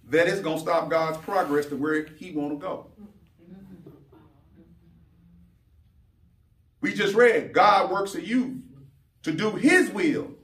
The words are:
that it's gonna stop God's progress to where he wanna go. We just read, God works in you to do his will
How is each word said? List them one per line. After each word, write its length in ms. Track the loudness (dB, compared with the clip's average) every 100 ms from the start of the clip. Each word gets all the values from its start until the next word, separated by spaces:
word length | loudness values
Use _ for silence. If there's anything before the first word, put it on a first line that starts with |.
| 0
that 180 | 2 2
it's 140 | 0
gonna 180 | -4 -6
stop 300 | -2 -2 0
God's 280 | -2 -2 -6
progress 460 | -4 -2 0 -2 -2
to 80 | -6
where 300 | -2 -2 -4
he 260 | -14 -10
wanna 240 | -8 -6 -6
go. 320 | -8 -12 -14 -20 -20 _ _ _ -20 -20 -20 -20 -20 -20 _ -20 -20 _ _ _ -20 -20 _ _ _ _ _ _ _ _ _ _ _ _ _ _ _ _ _ _ _ _
We 140 | -6
just 220 | -2 0 6
read, 360 | 6 4 0
God 380 | 4 6 6 2
works 240 | -2 -4 -6
in 80 |
you 380 | -2 -2 -2 -8 -16 -20 -20 _ _ _
to 80 | -6
do 200 | -2 -2
his 380 | 2 4 4 2
will 460 | 0 -2 -2 -6 -14